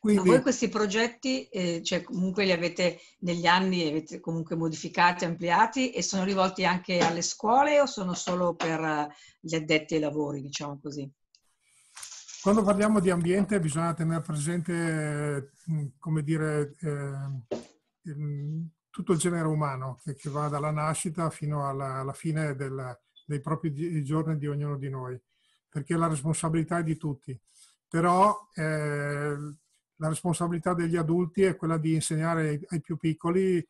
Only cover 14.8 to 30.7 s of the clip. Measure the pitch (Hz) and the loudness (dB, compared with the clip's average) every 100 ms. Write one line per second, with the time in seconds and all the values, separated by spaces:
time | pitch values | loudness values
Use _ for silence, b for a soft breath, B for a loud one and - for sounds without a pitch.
14.8 | 165 160 151 147 151 143 135 _ - 156 | 0 0 -2 -2 -2 -4 -6 _ -4 -4
15.8 | 143 _ 165 156 147 160 156 151 143 - | -4 _ -4 -2 0 0 0 0 -2 -4
16.8 | 160 143 139 139 139 135 117 - - _ | -6 -4 -6 -6 -6 -8 -8 -10 -12 _
17.8 | _ _ 170 147 147 143 147 160 165 _ | _ _ -12 -8 -6 -6 -6 -6 -8 _
18.8 | _ - 185 170 180 170 156 151 147 131 | _ -10 0 2 2 0 0 0 -2 -4
19.8 | 131 127 - 135 147 143 147 147 151 151 | -8 -10 -12 -10 -6 -4 -2 -2 -2 -2
20.8 | 156 151 175 156 165 - 147 147 139 135 | -2 -2 -4 -2 -4 -4 -4 -2 -2 -4
21.8 | 135 131 135 139 165 156 151 135 139 131 | -6 -6 -6 -6 -4 -2 -2 -4 -6 -6
22.8 | 127 120 _ _ - 147 147 156 165 143 | -8 -12 _ _ -8 -6 -4 -4 -2 -4
23.8 | 170 160 139 156 160 156 147 143 147 139 | -4 -2 0 -2 0 -2 -2 -4 -4 -4
24.8 | 135 131 127 127 _ _ _ _ _ 156 | -6 -8 -8 -10 _ _ _ _ _ -10
25.8 | 135 165 165 156 147 156 165 165 160 170 | -2 0 0 0 -2 -2 0 0 0 -2
26.8 | 160 156 156 135 - 127 _ b b b | -2 -2 -4 -6 -10 -14 _ b b b
27.8 | _ 165 175 180 202 202 - - 156 156 | _ 0 4 6 6 4 -6 -4 -2 0
28.8 | 151 147 143 143 147 147 147 143 _ _ | -2 -2 -2 -2 -2 -4 -8 -12 _ _
29.8 | _ _ 156 156 175 156 170 170 180 | _ _ -4 -2 -2 0 0 0 0